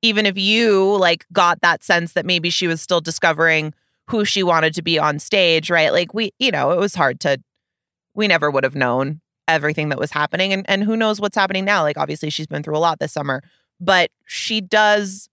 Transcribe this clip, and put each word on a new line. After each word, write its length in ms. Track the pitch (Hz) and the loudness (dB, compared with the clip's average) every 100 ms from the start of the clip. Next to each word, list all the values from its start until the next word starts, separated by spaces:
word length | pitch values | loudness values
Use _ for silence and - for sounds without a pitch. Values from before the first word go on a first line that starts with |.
Even 220 | 233 208 208 | 2 2 0
if 120 | 190 | 0
you, 580 | 196 220 233 196 190 202 | 0 2 4 4 4 4
like, 280 | 180 170 - | 2 2 -2
got 280 | 180 175 170 | 2 2 4
that 220 | 175 165 | 2 2
sense 300 | - 175 170 | 2 0 2
that 120 | - 170 | -4 0
maybe 240 | 180 170 | -2 0
she 180 | 170 180 | -2 -2
was 140 | 165 | -4
still 200 | - 175 | 0 -2
discovering 720 | 165 160 175 151 165 160 156 - _ _ - | -2 -2 0 2 2 2 -2 -10 _ _ -6
who 140 | 233 208 | -2 0
she 160 | 202 | 0
wanted 300 | 180 165 160 156 | 2 2 2 -2
to 60 | |
be 160 | 170 160 | -2 0
on 200 | 151 147 | 0 -2
stage, 500 | - 202 175 165 156 | -2 2 2 2 2
right? 220 | 175 156 | 2 2
Like, 220 | - 175 | 2 0
we, 180 | 208 220 _ | -4 -6 _
you 120 | 254 | -2
know, 200 | 160 135 | 0 0
it 60 | 175 | 0
was 160 | 202 180 | -2 0
hard 240 | 139 - | 0 0
to, 200 | 143 135 _ _ _ _ _ _ _ | -2 -4 _ _ _ _ _ _ _
we 140 | - 214 | -4 0
never 220 | 165 147 | 2 2
would 140 | 139 | 0
have 120 | 131 139 | -2 0
known 460 | 127 123 135 156 _ _ - | 0 0 -2 -6 _ _ -2
everything 420 | 160 147 151 151 | 0 0 -4 -4
that 100 | 135 | -4
was 120 | 151 | -4
happening. 420 | 147 151 - 190 | -4 -4 -2 -2
And, 120 | 190 190 | -2 -2
and 140 | 196 | -2
who 120 | 208 226 | 0 0
knows 240 | 220 208 | -2 -2
what's 160 | 202 214 | -4 -2
happening 300 | 190 190 190 | -2 -2 0
now? 160 | 202 | 0
Like, 140 | 151 151 | 0 -2
obviously 320 | 147 151 156 | -6 -6 -6
she's 180 | 147 156 | -8 -8
been 160 | 147 | -8
through 140 | 151 151 | -6 -2
a 20 | |
lot 200 | 170 160 | 0 -2
this 120 | 156 | -6
summer, 300 | - 143 131 _ _ _ _ | -6 -6 -6 _ _ _ _
but 280 | 175 185 175 _ _ | 2 2 2 _ _
she 360 | - - 220 | -10 -4 -4
does 680 | 185 214 214 208 202 190 - | 0 2 4 2 0 -10 -14